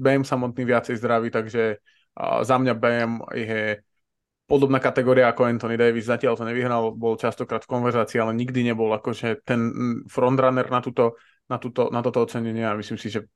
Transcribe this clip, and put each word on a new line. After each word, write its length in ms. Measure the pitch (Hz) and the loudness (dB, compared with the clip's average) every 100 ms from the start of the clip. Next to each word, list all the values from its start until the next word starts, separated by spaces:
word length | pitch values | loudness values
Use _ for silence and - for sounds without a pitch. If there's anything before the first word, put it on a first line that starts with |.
Bam 240 | 131 139 | 2 2
samotný 400 | 135 131 123 123 | 2 -2 -2 -4
viacej 320 | 120 120 - 117 | 0 0 0 -4
zdravý, 320 | 117 113 117 | 0 0 0
takže, 480 | 113 110 117 110 104 _ _ _ - | -4 -2 -2 -2 -2 _ _ _ -8
a 240 | - 117 | -2 0
za 160 | 117 127 | 2 2
mňa 160 | 127 | 2
Bam 480 | 113 120 120 117 113 - 120 | 2 0 2 -2 -4 -8 -8
je 480 | 110 110 107 104 _ _ _ _ _ _ _ | -4 -2 -2 -4 _ _ _ _ _ _ _
podobná 320 | 143 135 131 | 4 4 4
kategória 480 | 127 131 127 127 120 | 2 2 4 6 6
ako 160 | - | 4
Anthony 320 | 120 117 117 117 | 0 0 -2 2
Davis, 320 | 120 117 110 | 2 2 -2
zatiaľ 320 | 117 127 117 | 0 0 0
to 80 | 113 | -4
nevyhral, 480 | 120 123 117 113 113 | -4 -2 0 -2 -2
bol 240 | 113 110 | -2 -2
častokrát 400 | 120 - 123 113 | -2 -4 -6 -6
v 80 | - | -4
konverzácii, 480 | 123 120 117 107 120 | -2 0 0 0 0
ale 160 | 110 | 0
nikdy 320 | 113 123 127 | -2 -2 0
nebol 240 | 120 113 110 107 | 0 0 0 0
akože 480 | 123 113 117 110 | -4 -4 -4 -4
ten 160 | - 120 117 120 123 117 - | -2 0 0 -2 -4 -6 -6
frontrunner 640 | - 127 131 131 127 - | 0 2 4 4 2 0
na 80 | 123 | -2
túto 400 | 123 120 117 117 _ _ - | -2 0 0 -2 _ _ -10
na 100 | 123 | -8
túto, 260 | 123 123 117 | -4 -2 -2
na 80 | 120 | 0
toto 200 | 123 120 | -2 0
ocenenie 440 | 117 120 113 113 113 | -2 -2 -4 -4 -2
a 80 | |
myslím 240 | 107 104 110 | -4 -6 -10
si, 120 | 110 | -6
že 200 | 104 - | -8 -8